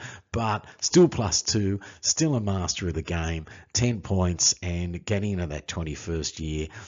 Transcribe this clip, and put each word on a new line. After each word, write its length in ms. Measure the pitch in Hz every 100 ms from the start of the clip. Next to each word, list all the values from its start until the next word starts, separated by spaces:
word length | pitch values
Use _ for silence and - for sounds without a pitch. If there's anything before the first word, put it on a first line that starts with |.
| - - -
but 340 | 117 110 104 - -
still 280 | - 180 170
plus 340 | 131 101 -
two, 380 | - 107 98 101 - -
still 340 | - - 160
a 60 | 127
master 480 | 101 95 85 - 90
of 60 |
the 80 | 80
game, 440 | 73 85 82 82 78 - -
ten 280 | - 123 110
points 540 | - 95 90 85 - -
and 420 | 90 87 87 87
getting 280 | - 101 104
into 140 | 92 82
that 220 | 73 -
twenty-first 720 | - 78 71 - 82 - -
year. 280 | 78 78 78 -